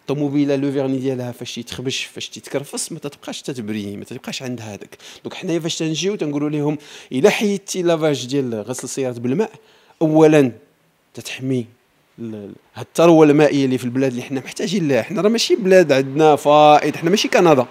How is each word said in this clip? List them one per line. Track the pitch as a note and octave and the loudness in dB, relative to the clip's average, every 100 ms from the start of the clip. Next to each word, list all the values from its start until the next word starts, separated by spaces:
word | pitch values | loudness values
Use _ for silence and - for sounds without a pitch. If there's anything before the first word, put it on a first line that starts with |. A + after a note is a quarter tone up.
الطوموبيله | - C#3+ D3 C#3+ C#3+ C#3 | -6 -4 -2 0 0 0
لو | C#3+ | -2
فيرني | C#3 C3+ C3+ | -2 -2 -2
ديالها | C3 C3 B2 | -4 -4 -8
فاش | A#2+ B2 | -10 -14
تيتخبش، | - A#2 - C3 B2+ | -14 -12 -10 -8 -8
فاش | - - - | -10 -12 -16
تيتكرفس، | - - - D3 - - | -16 -10 -10 -8 -12 -10
ما | E3 | -10
تتبقاش | D3 - - C4 | -14 -14 -16 -14
تتبري، | - C3 G#2+ G#2+ G2+ G2+ | -12 -10 -8 -8 -8 -10
ما | |
تتبقاش | G#2 A#2 - - | -14 -14 -12 -12
عندها | C3 B2 A2 | -10 -12 -12
هذاك. | G2+ - - - - | -14 -16 -20 -20 -16
دونك | A#2+ | -16
حنايا | - F#3 E3+ | -12 -6 -6
فاش | E3 - | -4 -6
تنجيو | D#3+ D#3 F3+ | -6 -4 -4
تنقولوا | G#3 D#3 D3 D3 | -4 -4 -4 -4
لهم | D3+ D3 D3+ - - - | -2 -2 -4 -8 -20 -10
الا | B2+ F#3 | 0 0
حيدتي | - G#3+ G3+ - F3+ | 2 -2 -4 -6 -4
لافاج | E3+ E3 D#3 C#3 A#2+ | -2 0 0 -2 -4
ديال | C#3 C3 | -4 -4
غسل | A2+ G#2 B2 | -6 -8 -10
السيارات | C3 - C3 A#2+ | -10 -6 -6 -4
بالماء، | A#2+ C#3 A3 - _ _ _ _ | -4 -2 -4 -6 _ _ _ _
اولا | E3 D#3 D#3+ D#3 C3+ A2 _ _ _ _ _ | 0 6 6 6 4 0 _ _ _ _ _
تتحمي | - - - C3 B2+ A2 A2+ _ _ _ - | -18 -14 -10 -4 -4 -6 _ _ _ _ -16
ال-، | A2+ | -14
ال-، | G#2+ G2+ G2 _ | -12 -14 -18 _
هاد | - A#2+ | -18 -12
الثروه | - E3 E3 D#3 | 2 6 8 8
المائيه | C#3+ D3+ C#3+ | 6 4 4
اللي | C3+ B2+ | 0 -2
في | |
البلاد | A#2+ A#2+ C3+ | -4 -2 -2
اللي | B2 | -4
حنا | A#2+ C3+ | -8 -12
محتاجين | - - - G3 D#3+ | -12 -10 -4 -2 0
لها. | B2+ | 0
حنا | A2 F#3 | 0 -2
راه | F#3+ | 0
ماشي | A#3 - F4+ | 0 0 -2
بلاد | F#3 F#3 E3 | 4 4 6
عندنا | C3+ C3+ C3+ D#3 C#3+ | 2 0 4 4 4
فائض، | D3 D3+ D3+ D3 D3+ D3 | 4 6 8 6 4 -2
حنا | E3 | 0
ماشي | G#3 C#4 | 0 2
كندا. | A#3+ F3 D3 A#2+ | 2 6 4 2